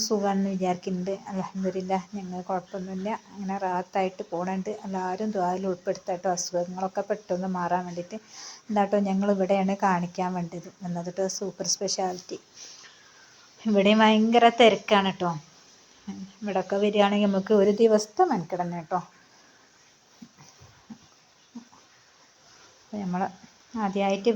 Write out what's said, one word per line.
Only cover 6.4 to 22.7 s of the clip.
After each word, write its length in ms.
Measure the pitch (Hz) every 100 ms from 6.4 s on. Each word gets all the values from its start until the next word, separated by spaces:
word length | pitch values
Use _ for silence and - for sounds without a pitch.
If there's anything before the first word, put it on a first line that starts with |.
| - 175 175 180 190 - -
പെട്ടെന്ന് 400 | 208 - 180 190 185
മാറാൻ 260 | 175 175 180
വേണ്ടിയിട്ട്. 300 | 175 175 220 - - - - -
എന്താട്ടോ 300 | 208 196 208 202
ഞങ്ങൾ 200 | 190 202 202
ഇവിടെയാണ് 400 | 185 196 190 196 196
കാണിക്കാൻ 480 | 175 175 175 180 185
വേണ്ടത് 320 | 170 175 185 - 180
വന്നത് 260 | 175 170 175
ട്ടോ, 100 | 190 -
സൂപ്പർ 300 | 196 - 180 -
സ്പെഷ്യാലിറ്റി. 640 | 196 - 185 180 - - - - - - - - - - - - - - 220
ഇവിടെയും 320 | 202 196 220 220
ഭയങ്കര 420 | 220 220 240 233 233
തിരക്കാണ് 540 | 233 196 - 208 190 185
ട്ടോ. 120 | 202 156 - - - - _ _ - 196 190 -
ഇവിടെയൊക്കെ 340 | 208 190 185 196
വരികയാണെങ്കിൽ 460 | 208 208 202 208 208
നമുക്ക് 220 | 196 190 214
ഒരു 100 | 202 208
ദിവസത്തെ 440 | 226 214 214 - 359
മെനക്കെടന്നെ 540 | 226 156 175 175 175 160
ട്ടോ. 80 | 180 - _ _ _ _ _ _ _ _ _ _ _ - _ - - - _ _ 233 _ _ _ _ _ 233 - - _ _ _ _ _ _ _ - -